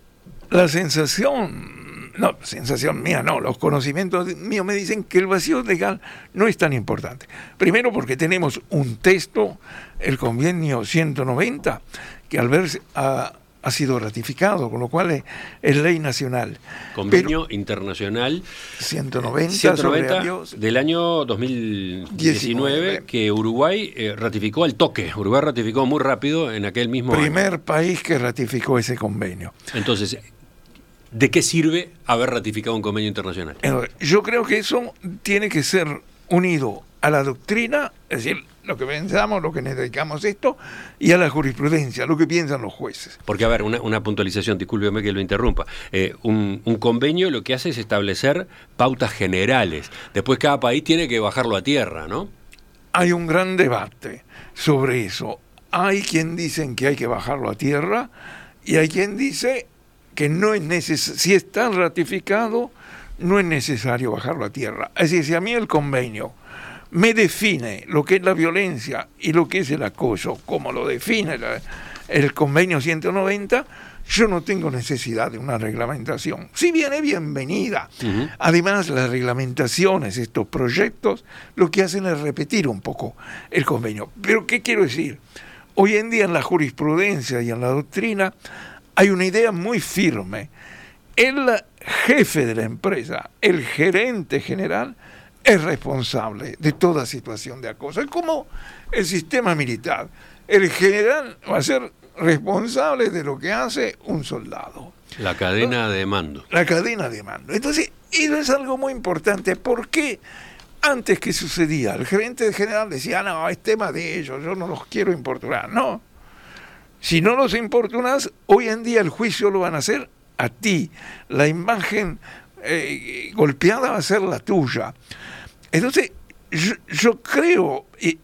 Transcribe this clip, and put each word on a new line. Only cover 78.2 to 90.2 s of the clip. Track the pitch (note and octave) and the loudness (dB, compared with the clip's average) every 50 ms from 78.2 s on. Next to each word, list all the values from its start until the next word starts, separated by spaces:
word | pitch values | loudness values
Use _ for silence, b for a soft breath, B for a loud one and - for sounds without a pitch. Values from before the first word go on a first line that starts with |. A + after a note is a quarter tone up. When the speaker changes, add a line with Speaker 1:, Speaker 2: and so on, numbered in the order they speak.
| C3+ D#3+ B | -2 -4 B
Speaker 1:
Además, | B - E3 E3 E3+ E3+ F#3+ G3+ G#3 F3+ E3+ | B 4 4 6 6 4 4 2 2 0 0
las | C#3+ B2+ B2+ A#2+ | 0 0 0 0
reglamentaciones, | B2 B2+ B2 B2 A#2+ C3 C3+ B2+ B2 C#3+ D3+ A#2 - - F#3 F#3+ F#3+ F3+ C#3 G2+ F#2+ | 0 0 0 0 0 -2 -2 -2 0 0 0 0 2 2 4 4 4 2 0 -4 -4
estos | B2+ A#2 A2 - - G2+ | -6 -6 -4 -2 -4 -4
proyectos, | - - C#3 C3 A#2+ B2 E3+ - A#3 - - - G#3+ - A3+ B B B B B B B | -2 -2 -2 0 0 2 2 0 0 -2 -2 0 0 0 -2 B B B B B B B
lo | - F3+ D#3+ | 2 2 4
que | D#3 F#3+ | 4 2
hacen | F#3+ F3 E3 G3+ F#3+ | 2 2 0 -2 -2
es | F#3 E3 D3 | -2 -2 -2
repetir | D3+ D3 C3+ - D3 - - G#3+ D#3+ | -2 -4 -4 -4 -4 -2 0 0 0
un | B2+ A2 G2 | 0 -2 -4
poco | - A#2 - - - A2 B B B B B B B B | -6 -8 -8 -6 -8 -10 B B B B B B B B
el | - E3 C3+ | -2 0 2
convenio. | - - A#2+ A#2 A2 G#2 G#2 G#2+ - - A3 | 2 0 0 -2 -4 -6 -6 -10 -12 -12 -4
Pero, | G3 G3 G#3+ A3+ E3+ | 2 2 2 2 2
¿qué | - A#3+ A#3+ | 0 -2 -2
quiero | - A#3+ A#3 G#3+ F#3+ | 0 0 2 2 2
decir? | C3+ A#2 D#3 D#3+ C#3+ C#3 - B B B B B B B B B B - | 2 2 -2 -4 -6 -8 -12 B B B B B B B B B B 4
Hoy | - G3 G#3 A3 | 4 6 6 6
en | G#3 A3 A3+ | 2 2 2
día | A3+ A3+ G3+ | 2 2 2
en | F3+ E3+ | 2 2
la | E3 D#3+ | 0 2
jurisprudencia | - F#3 E3+ D3+ B2+ - - D#3 D3+ D#3 E3+ G3 G#3 G3 D3 A#2+ - C3 A#2+ | 2 2 2 2 0 -2 -2 0 0 2 2 2 2 0 -2 -4 -4 -2 -2
y | A#2 A#2+ | -2 -2
en | A#2 A#2+ | -2 -2
la | B2 B2+ | -2 0
doctrina | C3 C#3+ D3 - - G3 G#3 A3+ G#3+ G3 F#3+ F#3+ - B B B B B B B B B B _ _ | 0 -2 -4 -4 -6 -4 -2 -2 0 0 0 -2 -2 B B B B B B B B B B _ _
hay | - F#3+ G3+ | 6 8 8
una | F#3+ F3+ F#3 | 6 4 2
idea | F#3 F3+ A3 A#3 A3+ | 2 4 4 4 4
muy | G3 E3+ F3 A3 A#3+ F#3+ | 2 -2 -2 -2 -2 -2
firme. | - - - F3+ F#3+ E3 C3 G#2 | -2 -2 -2 0 2 2 0 0